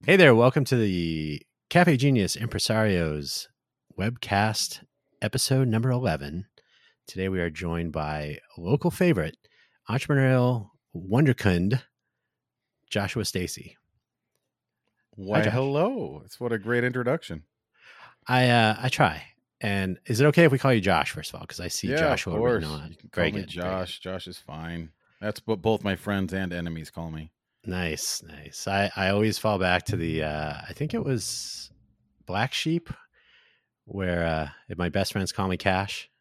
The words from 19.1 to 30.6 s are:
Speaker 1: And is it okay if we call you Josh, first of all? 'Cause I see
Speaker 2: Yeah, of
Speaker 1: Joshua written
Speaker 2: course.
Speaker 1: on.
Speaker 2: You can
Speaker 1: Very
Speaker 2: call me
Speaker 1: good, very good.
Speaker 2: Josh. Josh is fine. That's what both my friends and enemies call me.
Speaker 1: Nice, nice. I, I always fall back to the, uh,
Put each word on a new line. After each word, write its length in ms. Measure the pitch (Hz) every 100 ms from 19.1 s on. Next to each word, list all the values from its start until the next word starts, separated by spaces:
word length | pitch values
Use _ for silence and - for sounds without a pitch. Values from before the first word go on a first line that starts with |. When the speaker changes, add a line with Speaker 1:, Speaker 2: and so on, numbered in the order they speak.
| 78 - _ _ _
Speaker 1:
And 400 | 107 98 95 90 -
is 160 | 113
it 40 | 147
okay 180 | 147 170
if 80 |
we 40 | 131
call 160 | 139
you 60 | 117
Josh, 320 | 95 85 -
first 220 | - -
of 80 | 85
all? 40 | -
'Cause 140 | -
I 80 | 90
see 220 | - 98
Speaker 2:
Yeah, 60 | 143
of 40 |
Speaker 1:
Joshua 400 | 156 127 - 101
written 300 | 120 113 78
Speaker 2:
course. 120 | 76
Speaker 1:
on. 100 | 78
Speaker 2:
You 40 | 85
can 140 | -
Speaker 1:
Very 180 | - 82
Speaker 2:
call 80 | 101
me 60 | 87
Speaker 1:
good, 60 |
very 160 | 85 90
good. 20 |
Speaker 2:
Josh. 280 | 95 90 -
Josh 280 | 95 92 90
is 80 | 87
fine. 520 | - 76 82 85 82 _ _ _
That's 220 | 104 -
what 180 | - 107
both 220 | 110 107
my 140 | 101 95
friends 340 | - 101 92
and 220 | 95 92
enemies 380 | 87 85 82 78
call 200 | - 82
me. 220 | 80 78 _ _ _ 107
Speaker 1:
Nice, 580 | 92 87 78 - -
nice. 420 | - - 73 - -
I, 240 | 98 101 -
I 140 | 95
always 280 | 101 110 101
fall 220 | 110 101
back 240 | 92 90 -
to 100 | 98
the, 260 | 82 80
uh, 300 | 76 76 76 73